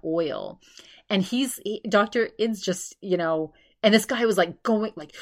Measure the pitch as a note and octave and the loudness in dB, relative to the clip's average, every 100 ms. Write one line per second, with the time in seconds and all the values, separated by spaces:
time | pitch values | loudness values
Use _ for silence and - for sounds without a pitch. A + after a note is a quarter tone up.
0 | E3 E3 D#3 - - - _ - - - | -4 -2 -2 -4 -8 -14 _ -20 -20 -16
1 | - G3 F#3 B3 C4+ - G3+ G#3+ G3+ G3+ | -2 0 0 0 -2 -4 -8 -8 0 2
2 | G#3 A#3+ A3+ - A3+ G#3 - F3+ - - | 2 0 -2 -2 -2 -2 -4 -4 -6 -10
3 | G3 F3 E3 D#3+ D#3 - _ _ G#3+ A3 | -2 0 0 0 -4 -10 _ _ 4 4
4 | G#3+ A#3+ A3+ F#3+ F3 - - G#3+ G#3+ E3+ | 2 0 2 2 2 0 0 0 0 -8
5 | D3+ - | -16 -18